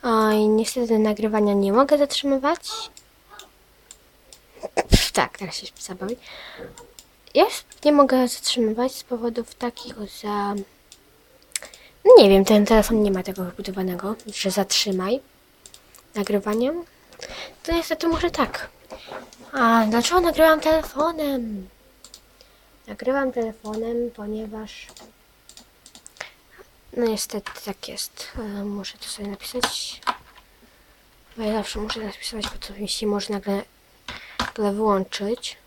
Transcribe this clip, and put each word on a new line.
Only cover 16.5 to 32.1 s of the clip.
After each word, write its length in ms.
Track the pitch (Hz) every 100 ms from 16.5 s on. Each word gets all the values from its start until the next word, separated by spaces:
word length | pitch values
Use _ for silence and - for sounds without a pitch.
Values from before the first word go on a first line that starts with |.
| 214 247 339 339 _ _ - - - - -
To 100 | -
niestety 360 | 339 330 320 330
może 220 | 330 339
tak. 380 | - 262 - - - - - - - - - -
A 340 | 277 233 226 220
dlaczego 300 | 233 240 349
nagrywam 400 | 339 302 320 311
telefonem? 1080 | 311 320 311 262 311 320 294 269 233 202 185 _ _ _ - - _ _ - _ _ _ -
Nagrywam 460 | 208 240 277 269
telefonem, 800 | 247 226 220 214 220 226 240 240 233
ponieważ, 680 | 208 214 220 214 214 - - - - _ _ _ _ - - _ - - - - - _ _ - - _ _ -
no 100 | 240
niestety 440 | 214 - 214 - -
tak 240 | - 190 -
jest. 400 | - - - - -
E, 260 | 214 202
muszę 340 | 202 202 190 -
to 60 |
sobie 240 | - - 202
napisać. 720 | 202 - 247 - - - - - - - - _ _ - _ _ _ _ _ _ -
Bo 60 |
ja 100 | 220
zawsze 280 | 220 202 -
muszę 200 | 214 226
napisać, 440 | 214